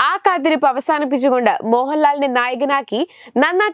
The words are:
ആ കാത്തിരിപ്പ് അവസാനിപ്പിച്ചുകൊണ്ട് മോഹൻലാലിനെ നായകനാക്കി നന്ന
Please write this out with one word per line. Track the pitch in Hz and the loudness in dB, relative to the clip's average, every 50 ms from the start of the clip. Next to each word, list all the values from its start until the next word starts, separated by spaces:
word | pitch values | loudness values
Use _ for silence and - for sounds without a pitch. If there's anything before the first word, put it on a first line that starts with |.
ആ | - 302 370 | 0 0 0
കാത്തിരിപ്പ് | 403 - 392 359 330 269 320 311 262 285 | 0 2 2 2 2 2 0 0 2 2
അവസാനിപ്പിച്ചുകൊണ്ട് | 277 247 277 - - 311 294 294 254 285 247 254 294 254 254 240 208 - - - | 0 0 0 -2 -2 -2 -2 -2 -2 -2 0 0 2 2 2 2 2 0 0 0
മോഹൻലാലിനെ | 220 233 240 262 277 302 302 302 285 285 285 277 | 0 0 0 0 0 0 0 2 2 2 0 -2
നായകനാക്കി | 269 247 247 240 247 254 233 285 277 285 277 269 - 208 233 339 - - - - 233 - | -2 0 -2 -2 -2 -2 -4 -2 -2 -2 -2 -4 -4 -4 -6 -6 -6 -8 -14 -18 -6 -2
നന്ന | 240 285 330 359 370 427 427 | 0 0 2 2 0 -2 0